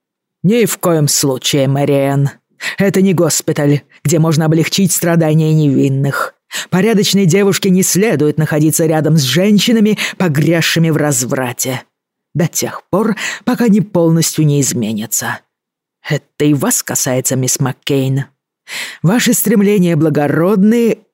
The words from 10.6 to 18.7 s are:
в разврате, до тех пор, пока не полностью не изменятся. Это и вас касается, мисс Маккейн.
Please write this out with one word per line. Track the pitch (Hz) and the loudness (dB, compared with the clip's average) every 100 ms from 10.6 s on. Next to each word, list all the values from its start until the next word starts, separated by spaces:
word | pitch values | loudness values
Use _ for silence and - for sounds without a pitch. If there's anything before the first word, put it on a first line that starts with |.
| - 170 165 | 0 0 0
в | 156 | 0
разврате, | 147 131 123 - 127 117 131 123 - _ _ _ _ | 0 -2 -4 -4 -6 -6 -6 -8 -12 _ _ _ _
до | 147 170 | -4 -4
тех | - - - - | -4 -8 -8 -4
пор, | 185 220 - - - | -2 0 -2 -6 -6
пока | - 254 240 | -4 0 2
не | 214 | 2
полностью | 208 180 165 165 - - | 2 0 2 2 0 0
не | 151 143 | 0 2
изменятся. | 123 123 107 107 117 - - - _ _ _ _ _ _ - | 0 -2 -4 -6 -6 -6 -6 -8 _ _ _ _ _ _ -6
Это | 147 - - | -6 -6 -2
и | 147 | 0
вас | 143 202 - | 2 0 -4
касается, | - 123 139 127 - | -4 -6 -2 -2 -2
мисс | 131 127 123 | -2 -2 -2
Маккейн. | 131 - - 139 131 135 135 _ _ _ - | -4 -6 -4 -2 0 -2 -6 _ _ _ -16